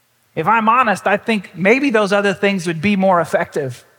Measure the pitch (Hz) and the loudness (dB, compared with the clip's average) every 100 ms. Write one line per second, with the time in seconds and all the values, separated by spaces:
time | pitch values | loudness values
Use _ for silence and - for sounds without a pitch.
0 | _ _ _ - 160 226 220 240 247 185 | _ _ _ -6 0 0 2 2 2 0
1 | 196 202 - 220 - 165 202 262 285 220 | 0 -2 -2 -4 -6 -2 2 2 2 0
2 | 202 202 202 185 202 196 170 165 196 196 | 0 0 0 0 -2 -2 -4 -4 -2 0
3 | 190 175 160 180 170 165 135 123 - | 2 2 0 -2 -2 -6 -6 -10 -20